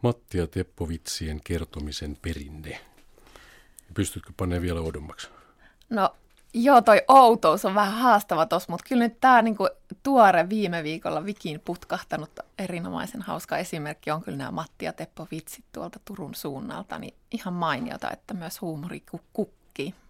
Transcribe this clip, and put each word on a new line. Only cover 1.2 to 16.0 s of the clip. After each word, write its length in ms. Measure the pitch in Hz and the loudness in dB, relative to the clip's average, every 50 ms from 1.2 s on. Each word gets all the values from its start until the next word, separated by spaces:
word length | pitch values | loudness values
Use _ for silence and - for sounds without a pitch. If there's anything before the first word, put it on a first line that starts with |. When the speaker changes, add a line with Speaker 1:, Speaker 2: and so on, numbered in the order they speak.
| - 78 76 78 - | -6 -8 -8 -8 -6
Speaker 1:
kertomisen 720 | - 87 82 78 - - 76 73 76 73 - - 73 73 - - | -6 -6 -6 -6 -8 -10 -10 -10 -8 -8 -8 -10 -10 -10 -8 -8
perinne. 580 | 90 80 71 71 69 76 76 78 76 - - - _ _ _ _ _ _ _ _ - - - - - - - _ _ _ - _ _ 80 | -8 -8 -8 -10 -14 -14 -16 -14 -14 -14 -16 -18 _ _ _ _ _ _ _ _ -20 -20 -20 -20 -20 -20 -20 _ _ _ -20 _ _ -4
Pystytkö 380 | - 101 - - 87 - - - | -4 -4 -4 -4 -12 -16 -16 -10
panemaan 260 | _ 95 90 87 87 85 | _ -4 -4 -2 -2 -2
vielä 180 | 90 87 82 | -2 -4 -4
oudommaksi? 480 | 80 80 76 76 73 78 - - - - - - - _ _ _ _ - _ _ _ _ | -4 -6 -8 -8 -12 -14 -16 -16 -18 -18 -18 -20 -20 _ _ _ _ -20 _ _ _ _
Speaker 2:
No 240 | 233 220 190 - - _ _ _ _ _ _ _ _ | -2 0 0 0 -2 _ _ _ _ _ _ _ _
joo, 280 | 233 233 269 285 240 233 | 0 4 8 8 8 10
toi 200 | - 214 196 - - | 8 6 6 8 8
outous 560 | 269 269 262 233 233 - - 165 151 - - | 10 10 10 10 8 6 4 4 2 4 0
on 100 | 208 190 | 0 2
vähän 200 | 208 202 196 208 226 | 2 0 0 0 0
haastava 460 | 247 254 226 202 202 _ 185 156 160 | 4 4 4 4 4 _ 0 0 2
tossa, 260 | - - 175 - - 170 | 2 0 -2 -2 -4 -10
mut 100 | 175 - - | -10 -6 -2
kyllä 160 | 269 247 233 | 0 0 0
nyt 160 | 233 226 _ | 0 -2 _
tää 220 | - 262 254 240 220 | 4 6 6 8 6
niinku 260 | 226 214 202 196 - - _ _ _ - _ _ | 4 0 0 -2 -2 -2 _ _ _ -20 _ _
tuore 460 | - 277 262 226 196 185 175 165 180 | 2 6 8 8 8 8 6 2 0
viime 340 | 208 220 208 180 175 170 156 | 0 -2 -2 -2 -2 -4 -4
viikolla 380 | 151 160 165 - 180 160 156 | -4 -6 -6 -4 -4 -4 -4
Wikiin 400 | 156 196 208 - - 185 180 180 | -6 -8 -12 -10 -8 -10 -10 -10
putkahtanut 720 | _ - 175 175 - _ - 180 - - - 160 151 - _ - - _ _ - | _ -8 -10 -10 -6 _ -8 -8 -8 -8 -8 -8 -8 -10 _ -18 -20 _ _ -10
erinomaisen 640 | 196 180 185 175 170 180 175 170 - 190 - - 180 | -8 -8 -6 -8 -8 -8 -8 -8 -8 -8 -10 -12 -10
hauska 360 | - 170 160 - - 156 147 | -8 -8 -8 -8 -6 -6 -6
esimerkki 520 | - - - 170 - 151 151 _ - - | -6 -6 -8 -8 -8 -8 -10 _ -6 -6
on 120 | 151 160 180 | -6 -6 -6
kyllä 160 | - - 139 | -8 -10 -8
nämä 120 | 139 147 | -8 -8
Matti 340 | 180 165 160 156 _ _ - | -8 -8 -10 -10 _ _ -10
ja 80 | 160 160 | -10 -10
Teppo 340 | - 165 165 _ - 160 - | -10 -14 -16 _ -16 -14 -12
vitsit 340 | - 160 165 - - - _ _ _ | -12 -12 -12 -14 -18 -20 _ _ _
tuolta 280 | - 165 175 - - | -14 -14 -12 -14 -18